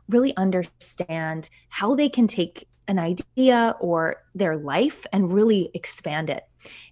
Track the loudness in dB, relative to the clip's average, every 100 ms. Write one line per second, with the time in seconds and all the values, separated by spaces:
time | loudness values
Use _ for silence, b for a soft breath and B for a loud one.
0 | -2 2 2 0 0 0 -2 -6 -8 -6
1 | -6 -6 -6 -8 -10 b b -4 0 2
2 | 2 2 2 2 -4 -6 -20 _ -4 -2
3 | -2 -4 -6 2 4 4 2 0 -2 0
4 | 0 -4 _ -4 -2 -2 -2 0 0 -2
5 | -4 -2 2 4 4 4 0 -6 -10 -10
6 | -6 -6 -4 -6 -10 _ B B B